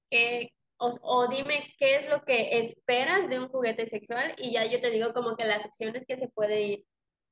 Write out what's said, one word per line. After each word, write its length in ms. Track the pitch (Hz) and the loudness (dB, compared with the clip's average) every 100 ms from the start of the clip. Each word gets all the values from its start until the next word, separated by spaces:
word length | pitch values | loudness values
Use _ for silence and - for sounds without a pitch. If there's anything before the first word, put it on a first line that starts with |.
| _ | _
¿Qué, 440 | 240 233 240 233 _ _ - | 2 2 0 -6 _ _ -4
o, 140 | 240 240 | -4 -2
o 260 | - 247 240 | 0 2 2
dime 460 | 269 277 294 - - | 0 -2 -4 -4 0
qué 180 | 269 277 | 4 4
es 120 | 294 | 2
lo 140 | 285 | 0
que 360 | - 240 - 233 | 2 2 2 0
esperas 720 | 226 - - 247 285 381 339 | 0 -4 0 2 4 2 2
de 100 | 254 | -2
un 100 | 254 | -2
juguete 380 | 262 233 226 226 | -2 0 -2 -4
sexual? 480 | 208 - 233 311 - | -6 -6 -4 -4 -4
Y 160 | 247 | -2
ya 120 | 226 220 | 0 2
yo 160 | 233 | 0
te 100 | 240 | 0
digo 220 | 220 226 | 0 0
como 220 | 247 233 220 | -2 -2 -2
que 80 | 226 | 0
las 200 | 214 214 | 0 -4
opciones 400 | - 220 247 254 | -8 -8 -6 -6
que 100 | 262 | -6
se 120 | 240 | -6
pueden, 560 | - 208 214 208 202 - _ _ _ _ | -2 0 2 0 -4 -8 _ _ _ _